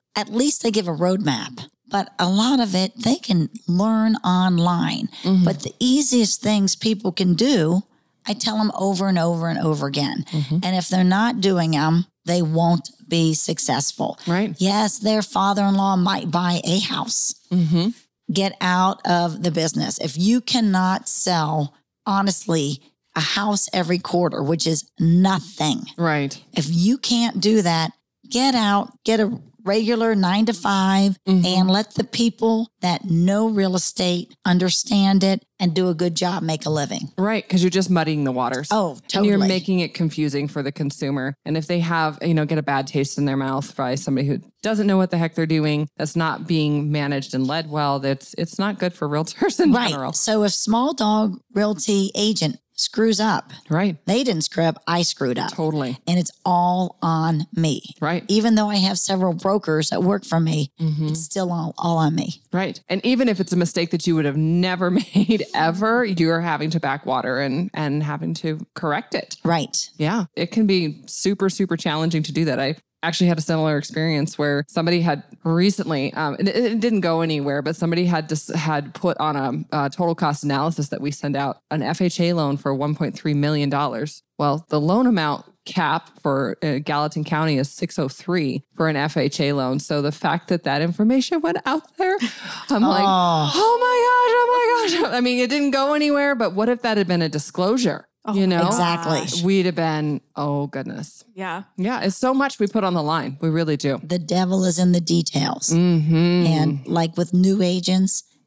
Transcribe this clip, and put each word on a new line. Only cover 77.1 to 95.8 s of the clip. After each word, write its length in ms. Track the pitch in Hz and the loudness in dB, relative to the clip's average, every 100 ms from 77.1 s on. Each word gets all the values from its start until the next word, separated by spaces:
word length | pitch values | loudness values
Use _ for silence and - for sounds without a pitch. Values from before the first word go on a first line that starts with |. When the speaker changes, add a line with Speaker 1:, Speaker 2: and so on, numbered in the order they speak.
| 165 | 0
Speaker 2:
anywhere, 400 | 165 156 143 139 | 0 0 -2 -2
but 140 | 143 | -2
somebody 320 | 165 165 170 175 | -2 0 2 2
had 220 | 170 156 | 0 -2
dis-, 180 | 156 - | -6 -4
had 400 | 165 156 151 143 | -4 -2 -2 -4
put 240 | - 185 - | -4 -4 -2
on 160 | 151 143 135 139 156 | -2 -2 -2 -4 -4
a, 40 | 151 139 | -4 -2
a 40 | |
total 240 | - 175 | -2 -2
cost 300 | 165 160 147 | 0 0 -2
analysis 440 | 147 139 151 165 143 | -2 0 0 -2 -4
that 100 | - | -4
we 100 | 143 | -6
send 240 | 143 143 | -6 -4
out, 240 | 139 139 - - | -2 -4 -6 -6
an 100 | 156 | -4
F 180 | 185 - | -4 0
H 200 | 180 - | -2 0
A 120 | 170 | 0
loan 240 | 175 151 139 | 2 0 -2
for 160 | 139 | -2
one 220 | 135 147 | -2 -2
point 220 | 151 151 - | -2 -4 -4
three 180 | 160 | -2
million 340 | 147 147 151 143 | 0 2 0 0
dollars. 540 | 143 143 117 151 - _ - | 0 -2 -4 -8 -10 _ -4
Well, 260 | 147 147 - | -2 -2 -2
the 120 | 151 | -2
loan 280 | 151 202 254 | 2 4 4
amount 360 | 208 156 143 - _ - | 2 0 -4 -8 _ -10
cap 440 | - 156 160 - - | -2 0 -2 -6 -6
for, 340 | 147 135 127 - | -2 0 -2 -2
uh, 160 | 156 135 | -4 -4
Gallatin 460 | 151 147 151 156 | -2 -2 -2 -4
County 340 | 151 156 160 143 | -2 0 2 0
is 100 | 143 | -2
six 300 | - 175 - | -4 -8 -4
oh 100 | 139 | -6
three 540 | - - 180 151 131 - - | -6 -4 -2 -2 -4 -8 -2
for 100 | 160 | -2
an 60 | |
F 220 | 147 147 156 | 0 -2 0
H 240 | 143 - | -2 0
A 120 | 143 | 0
loan. 280 | 143 131 135 | 0 0 -2
So 200 | - 147 | -2 -2
the 120 | 143 | -2
fact 340 | 147 180 170 - | -2 -2 -2 -2
that 120 | 175 | -2
that 180 | 139 143 | 0 0
information 600 | 165 175 214 262 254 339 | 0 0 2 2 2 0
went 180 | 330 349 - | -2 -2 -2
out 300 | 311 - - | -4 -4 -4
there, 200 | 370 392 226 - - - - | -2 0 -4 -8 -14 -12 -2
I'm 120 | 247 | 2
like, 180 | 226 185 | 4 4
Speaker 1:
Oh. 460 | 196 185 175 160 147 | 4 4 4 2 2
Speaker 2:
"Oh 260 | 320 427 466 | 2 2 4
my 180 | 494 494 480 | 2 2 4
gosh, 960 | 494 494 480 480 494 466 480 427 339 | 4 4 4 4 2 2 2 0 0
oh 0 | |
my 0 | - | 0
gosh." 80 | 247 | 0
I 20 | |
mean, 200 | 247 247 | 0 0
it 100 | 247 | 0
didn't 220 | 285 285 | 0 0
go 220 | 269 | 2